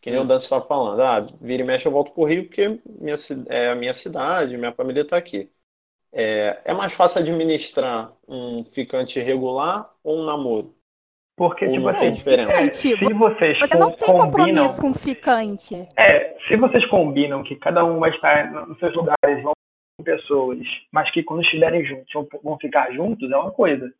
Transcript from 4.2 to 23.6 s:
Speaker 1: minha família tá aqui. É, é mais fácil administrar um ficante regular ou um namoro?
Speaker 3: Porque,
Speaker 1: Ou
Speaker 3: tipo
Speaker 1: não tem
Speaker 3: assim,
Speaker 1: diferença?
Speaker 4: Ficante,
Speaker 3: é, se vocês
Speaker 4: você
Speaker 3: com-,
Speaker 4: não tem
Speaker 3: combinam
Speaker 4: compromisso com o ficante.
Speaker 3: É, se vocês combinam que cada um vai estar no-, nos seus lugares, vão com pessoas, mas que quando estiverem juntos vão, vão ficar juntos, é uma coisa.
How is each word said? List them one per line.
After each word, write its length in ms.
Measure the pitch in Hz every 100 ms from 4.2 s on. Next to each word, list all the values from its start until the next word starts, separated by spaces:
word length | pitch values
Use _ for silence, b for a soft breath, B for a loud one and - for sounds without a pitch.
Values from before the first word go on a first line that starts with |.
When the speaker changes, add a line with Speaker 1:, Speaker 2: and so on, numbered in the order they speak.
| 135 180 143 123
Speaker 1:
minha 160 | 120
família 320 | 117 131 131 147
tá 80 | 175
aqui. 340 | 175 104 - _ _ _ _ _ _
É, 500 | - 110 107 104 - -
é 80 |
mais 200 | 170 196
fácil 260 | - 175 180
administrar 920 | 160 170 160 156 - - 131 117 113 _ _
um 360 | 135 123 117 117
ficante 540 | - 123 127 127 -
regular 720 | 123 131 127 127 151 196 214 _
ou 160 | - 160
um 60 | 156
namoro? 500 | 147 131 110 104 _ _ _ _ _ _ _
Speaker 3:
Porque, 280 | 175 - -
Speaker 1:
Ou 60 |
Speaker 3:
tipo 120 | 131 131
Speaker 1:
não 80 |
tem 160 | - -
Speaker 3:
assim, 40 |
Speaker 1:
diferença? 380 | - - 254 -
Speaker 4:
Ficante, 420 | - 285 - 285
Speaker 3:
é, 40 | 220
se 160 | 269
vocês 460 | 214 220 220 165 151
Speaker 4:
você 140 | 277
Speaker 3:
com-, 60 | 233
Speaker 4:
não 120 | -
tem 160 | - 427
Speaker 3:
combinam 180 | 349 -
Speaker 4:
compromisso 560 | - 359 311 277 -
com 80 | 285
o 20 |
ficante. 960 | 262 - 254 - 240 214 202 - 185 180 -
Speaker 3:
É, 400 | 202 190 - - -
se 80 | 220
vocês 280 | 254 247 -
combinam 560 | 147 147 143 143 139
que 120 | - 135
cada 280 | - 170
um 160 | 170 165
vai 120 | 160
estar 400 | 156 151 147 151
no-, 160 | 151 156
nos 120 | 151
seus 140 | 175 165
lugares, 460 | 165 147 143 143
vão 100 | 135 151 _ _ _ _
com 60 |
pessoas, 560 | 160 156 - 143 131 123 123 - _
mas 180 | 156 147
que 120 | -
quando 180 | 160 156
estiverem 420 | 160 160 160 170 139
juntos 220 | 135 131
vão, 140 | 151 147 147
vão 140 | 147 151
ficar 320 | 147 143 131
juntos, 360 | 127 185 226 131
é 40 | 139
uma 160 | 151
coisa. 400 | -